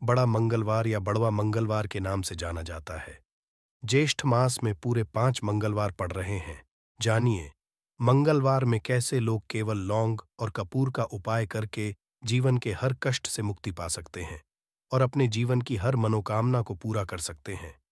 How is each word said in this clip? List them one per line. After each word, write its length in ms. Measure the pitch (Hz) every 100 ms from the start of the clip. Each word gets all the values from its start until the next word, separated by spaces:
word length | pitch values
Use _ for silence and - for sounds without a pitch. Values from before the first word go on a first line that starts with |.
बड़ा 240 | 117 123 123
मंगलवार 600 | 110 113 113 107 110 113
या 120 | 104
बड़वा 320 | 98 104 113
मंगलवार 560 | 104 107 110 110 107 101
के 140 | 101
नाम 220 | 95 98
से 140 | 92 87
जाना 260 | 87 82
जाता 380 | 82 82 78 80
है। 200 | - - _ _ _ _ _ _
ज्येष्ठ 400 | 113 131 151 -
मास 340 | 143 120 127 -
में 120 | 113
पूरे 300 | 101 120 120
पांच 360 | 107 107 127 123
मंगलवार 480 | 104 104 107 104 104
पड़ 200 | - 87
रहे 260 | 92 92 98
हैं। 260 | 82 78 _ _ _ -
जानिए, 520 | 113 110 120 98 73 - _ _ _ -
मंगलवार 640 | 120 135 147 151 135 131
में 160 | 123 113
कैसे 400 | - 123 - 131
लोग 260 | 113 113 -
केवल 280 | 113 107 104
लौंग 420 | 95 107 113 110 - -
और 120 | 110
कपूर 400 | - 92 131 135
का 120 | 127
उपाय 440 | 113 104 110 113 107
करके 480 | 110 107 - 107 101 _ _
जीवन 340 | 113 123 131 123
के 140 | 120
हर 240 | 92 131 131
कष्ट 240 | 139 127 -
से 160 | -
मुक्ति 300 | 104 95 104
पा 160 | 87 85
सकते 340 | - 78 90
हैं 200 | 82 78 _ _ _ _ -
और 80 | 131
अपने 280 | 127 143 123
जीवन 320 | 110 120 127
की 160 | 120 110
हर 200 | 120 135
मनोकामना 640 | 110 110 95 107 120 123
को 120 | 107
पूरा 300 | - 110 107
कर 140 | 90 90
सकते 360 | - 82 -
हैं। 260 | 87 82 - _